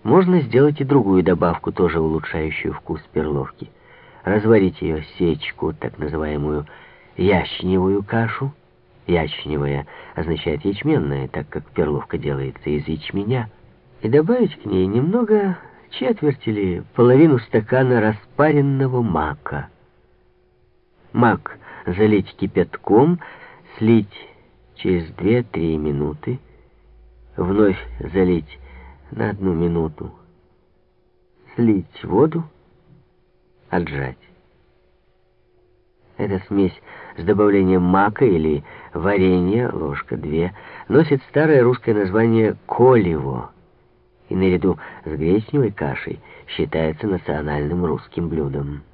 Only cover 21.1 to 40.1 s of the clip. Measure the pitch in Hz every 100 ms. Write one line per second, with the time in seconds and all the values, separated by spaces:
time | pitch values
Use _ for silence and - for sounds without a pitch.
21.1 | - 120 104 - - - - - 90 107
22.1 | 104 98 - 98 95 87 - - 104 147
23.1 | 175 - - - - - - 110 113 104
24.1 | - - - _ _ _ - - 90 82
25.1 | - 92 120 113 85 82 78 76 71 73
26.1 | 76 - 127 - - _ _ _ - -
27.1 | _ - - 90 101 104 95 - - 80
28.1 | 87 92 87 76 - - - - - -
29.1 | 120 110 101 95 82 87 85 80 76 80
30.1 | - _ _ _ _ _ _ _ _ _
31.1 | _ _ _ - - 117 101 85 - -
32.1 | 92 156 165 160 _ _ _ _ - _
33.1 | _ _ _ _ _ _ 90 82 71 67
34.1 | 65 _ _ _ _ _ _ _ _ _
35.1 | _ _ _ _ _ _ _ _ _ _
36.1 | - 101 95 - 101 95 - - - -
37.1 | - 87 101 104 98 92 92 90 92 101
38.1 | 107 127 85 78 73 - - - 85 85
39.1 | 101 92 90 90 110 123 - 78 69 -